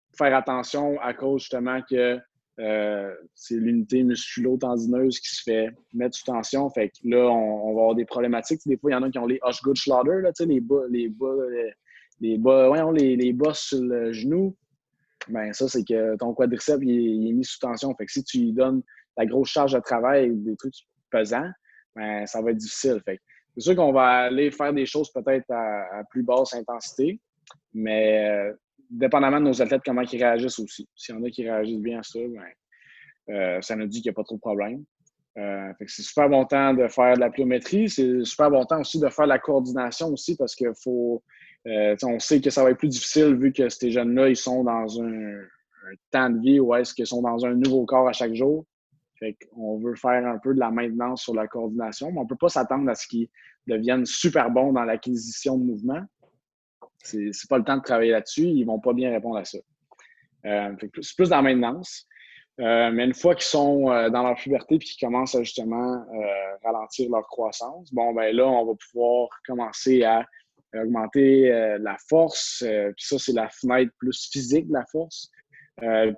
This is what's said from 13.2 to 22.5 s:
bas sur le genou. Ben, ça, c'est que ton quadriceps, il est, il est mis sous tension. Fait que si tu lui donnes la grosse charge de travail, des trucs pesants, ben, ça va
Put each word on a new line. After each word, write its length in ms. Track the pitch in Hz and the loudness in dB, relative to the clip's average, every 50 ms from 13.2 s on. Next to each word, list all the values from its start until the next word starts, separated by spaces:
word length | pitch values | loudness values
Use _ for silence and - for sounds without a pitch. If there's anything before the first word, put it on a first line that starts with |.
| 123 123 | 2 0
bas 220 | 123 123 147 156 147 | 2 2 0 0 0
sur 260 | - - - 139 131 | -2 -4 -4 -2 -2
le 320 | 123 123 120 120 117 117 | -2 -2 -2 -2 -2 -4
genou. 420 | 113 110 113 139 160 180 196 190 190 _ _ _ _ _ _ _ _ _ _ _ _ - - - | -4 -4 -4 -2 0 0 0 -2 -4 _ _ _ _ _ _ _ _ _ _ _ _ -18 -12 -8
Ben, 240 | 113 110 107 107 | -8 -6 -6 -6
ça, 140 | 104 - 135 | -4 -4 -4
c'est 180 | 131 - 123 101 | -2 -2 -2 -2
que 320 | - 117 110 110 110 110 | 0 0 0 0 0 -2
ton 180 | 104 123 120 113 | -2 -4 -4 0
quadriceps, 480 | - 127 123 120 113 - - 147 135 | 0 0 0 0 -2 0 0 0 0
il 80 | 139 127 | 2 0
est, 120 | 120 120 | 2 2
il 280 | 117 113 110 110 110 113 | 2 0 0 0 0 0
est 20 | |
mis 120 | 117 127 131 | 0 0 -2
sous 140 | - - - | -4 -6 -8
tension. 360 | - 123 117 113 139 139 123 | -6 -6 -6 -4 -6 -6 -6
Fait 100 | - 101 | -8 -10
que 80 | - | -8
si 100 | - 139 | -8 -8
tu 160 | 135 - - 127 | -6 -4 -2 0
lui 140 | 120 113 | 0 2
donnes 300 | 110 127 131 131 131 127 - _ - _ _ _ _ | 2 2 2 2 0 -2 -4 _ -14 _ _ _ _
la 80 | 120 113 | -2 -2
grosse 240 | 104 123 135 127 - | 0 0 0 0 0
charge 240 | - 151 143 135 | 0 0 2 2
de 80 | 135 123 | 2 0
travail, 500 | - - 127 117 117 131 143 139 131 120 117 | 0 -2 -2 0 2 4 4 4 4 2 0
des 220 | 104 104 113 107 | -2 -4 -6 -6
trucs 180 | - - 135 - - - _ _ _ _ _ | -6 -8 -12 -12 -14 -20 _ _ _ _ _
pesants, 400 | - 113 110 104 117 127 160 185 180 _ _ _ _ _ _ _ - | -2 0 0 0 -2 -4 -4 -6 -12 _ _ _ _ _ _ _ -14
ben, 300 | 110 107 107 107 104 104 | -10 -8 -6 -6 -6 -8
ça 160 | - - 113 | -8 -6 -4
va 80 | 113 117 | -2 -2